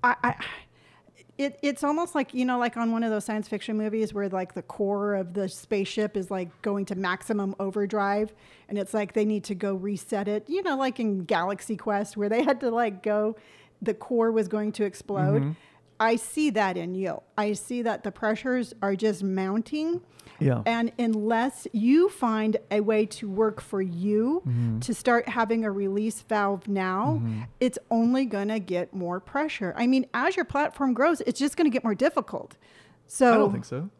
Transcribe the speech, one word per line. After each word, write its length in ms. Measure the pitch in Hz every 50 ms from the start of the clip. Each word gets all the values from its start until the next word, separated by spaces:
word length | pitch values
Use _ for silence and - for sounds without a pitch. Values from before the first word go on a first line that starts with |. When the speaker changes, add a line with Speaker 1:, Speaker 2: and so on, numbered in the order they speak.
| -
Speaker 1:
I, 120 | 247 247 - -
I, 120 | 240 - - - - - - - _ _ _ _ - - - _ - _ - - _ _
it, 220 | - 277 285 277 -
it's 220 | - 285 277 - -
almost 300 | 285 302 320 349 339 -
like, 180 | 311 269 - -
you 100 | 254 254
know, 120 | 254 254
like 180 | 247 240 240 233
on 140 | 233 233 226
one 120 | 226 226 233
of 60 | 226
those 140 | 220 208 202
science 220 | - 214 214 202
fiction 300 | - 220 202 - - 214
movies 360 | 214 214 214 208 220 220 208 214
where, 140 | 202 202 196
like, 240 | 185 185 185 180 -
the 80 | 185 175
core 500 | - - - 208 196 202 202 202 208 202
of 180 | 190 190 175 175
the 140 | 208 196
spaceship 680 | 185 - - - _ 214 202 196 - - 226 214 208 -
is, 120 | 202 185 180
like, 300 | 202 185 185 170 - _
going 240 | - 220 202 202 196
to 100 | - 202
maximum 600 | 180 190 180 185 190 - - 220 208 196 196 196 -
overdrive 720 | 196 196 190 214 202 190 214 214 196 196 202 208 214 214 - _ - - - - - -
and 80 | 202 208
it's 140 | 196 190 -
like 180 | 220 208 190 -
they 120 | 220 214
need 180 | 214 214 208 -
to 100 | - 208
go 180 | 175 214 202 196
reset 520 | 190 180 202 208 - - - 233 202 202
it, 200 | 202 208 214 214 -
you 120 | 311 381 370
know, 120 | 370 277
like 220 | 269 269 254 247 -
in 240 | 233 214 202 190 175
Galaxy 500 | - 214 170 170 190 202 190 - - 220
Quest 400 | 180 - 220 208 202 208 - -
where 120 | 214 202 208
they 140 | 220 233 262
had 160 | 254 277 -
to, 80 | 277 240
like, 320 | 226 233 240 220 202 185 -
go, 320 | 220 208 208 214 214 226 - - - - - - _ _ _
the 120 | - 226 208
core 380 | - - - 254 233 226 226
was 160 | 226 220 214
going 240 | 180 220 214 208 214 214
to 100 | - 208
explode. 560 | 202 - - - - 202 190 - 147 143 143 139
Speaker 2:
Mm-hmm. 80 | 143 160 - - - _ _ _ _ _ _
Speaker 1:
I 160 | 220 226 226
see 340 | 233 - - - 302 302 302
that 260 | 208 214 202 190 180
in 180 | 180 170 175 180
you. 260 | 190 190 180 - - - _ _
I 160 | - 208 208 208
see 300 | 202 - - 247 240 233
that 200 | 233 208 - -
the 80 | 208
pressures 640 | 190 - - 214 220 214 - 269 247 254 233 - - -
are 140 | - 202 196
just 280 | 185 220 220 202 170 196
mounting. 760 | 190 190 190 190 190 196 226 226 - - 302 311 330 339 349 349 _ - - - - - -
Speaker 2:
Yeah. 240 | 156 139 123 117 107
Speaker 1:
And 260 | 226 226 - 220 233 -
unless 680 | - 240 226 220 214 208 220 233 226 240 277 - - - - -
you 360 | 220 214 240 277 320 349 403
find 480 | 392 - - 233 220 220 214 220 208 - - -
a 80 | 202 208
way 240 | 208 208 220 214 220
to 220 | 214 - - - 202
work 320 | 190 196 220 220 214 -
for 200 | - - - 196 190
you 580 | 185 170 170 180 208 208 214 226 254 311 359 381
Speaker 2:
Mm-hmm. 320 | 135 120 120 120 117 110 110
Speaker 1:
to 140 | 120 - 233
start 340 | - - 254 240 233 240 247
having 340 | 208 247 226 214 226 226 226
a 60 | 214
release 500 | 196 202 202 190 196 202 214 226 214 -
valve 460 | - - 220 208 202 196 202 185 -
now, 520 | - 196 196 185 185 185 190 220 285 320 -
Speaker 2:
Mm-hmm. 200 | 117 117 110 107 120 - - -
Speaker 1:
it's 180 | 254 254 247 - - _
only 340 | 233 226 233 233 247 262 269
gonna 340 | 233 208 196 196 208 220 220
get 340 | 185 175 180 175 175 - -
more 240 | 190 175 170 175 190
pressure. 560 | - - - 277 311 311 - - 214 180 -
I 80 | - 240
mean, 220 | 247 262 269 254 - -
as 200 | 233 262 349 370
your 100 | 381 311
platform 500 | - - 277 294 - - - 277 262 247
grows, 260 | 214 262 330 339 -
it's 180 | - - - -
just 160 | 277 294 -
gonna 140 | - 339 302
get 140 | 220 254 -
more 100 | 233 208
difficult. 600 | 170 247 339 - 294 226 - - - - - - _ _ - - - - - - _ _
So 260 | _ - - 262 247
Speaker 2:
I 60 | 226
don't 140 | 220 - -
think 140 | 202 120 113
so. 260 | - 120 131 165 202 _